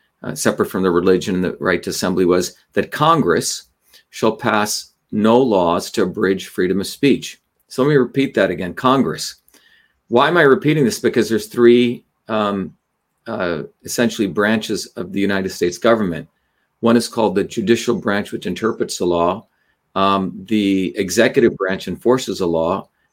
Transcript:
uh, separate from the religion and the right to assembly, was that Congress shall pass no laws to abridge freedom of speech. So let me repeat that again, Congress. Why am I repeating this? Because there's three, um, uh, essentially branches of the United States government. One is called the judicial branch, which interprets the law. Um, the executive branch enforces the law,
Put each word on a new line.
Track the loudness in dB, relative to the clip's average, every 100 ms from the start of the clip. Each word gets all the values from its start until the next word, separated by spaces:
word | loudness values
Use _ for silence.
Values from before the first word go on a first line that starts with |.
| _ _
uh, | -12 -4
separate | -2 0 -2
from | 0
the | 0
religion | 2 2 2 0 -2
and |
the | -2 -4
right | -2 -2
to | -4
assembly, | -4 -2 0 2
was | 2 0 -10 _
that | -6 -4
Congress | 0 2 2 2 0 -2 -8 -14 _ _ -20 _
shall | -2 -2 0
pass | 0 0 0 -4 -10 _ -8
no | 0 4 4
laws | 4 2 2 0 -2
to | -2
abridge | -2 0 0 0 -4
freedom | -4 -2 -2
of | -4
speech. | -2 0 0 -2 -18 _ _ _
So | -2
let | 2
me | 2
repeat | 2 0 -2
that | 2 0
again, | 0 -6
Congress. | -2 2 2 2 -2 -10 -12 _ _ _ _ _ _ 0
Why | 2 4
am | 4
I |
repeating | 6 4 4 2
this? | 0 0
Because | 0 0 0
there's | -2 -4
three, | 4 6 6 4 -2 _ _ -6
um, | -2 -2 -2 -6 -12 _ _ _ _ -12
uh, | -6 -4 -4 -8 _
essentially | -10 -2 -2 0 -4
branches | 0 0 0 -2 -6 -8 -12
of | -8
the | -4
United | -2 -2 -4
States | -2 -4 0
government. | 0 2 0 -4 -10 _ _ _ _ -4
One | 2 2
is | 0
called | -2 0 0
the | -4
judicial | -4 0 0 0 -2
branch, | -2 -4 -4
which | -8 -8
interprets | -4 -4 -4 -6 -4
the | -2
law. | 0 0 -2 -8 _ _ _ _ 0
Um, | 2 2 -2 -8 -2
the | 0 2 2 -2 -4
executive | -4 2 2 4 2 2
branch | -4 -4 -6
enforces | -4 0 0 -2 -4
the | -2
law, | 0 0 -2 -6 _ _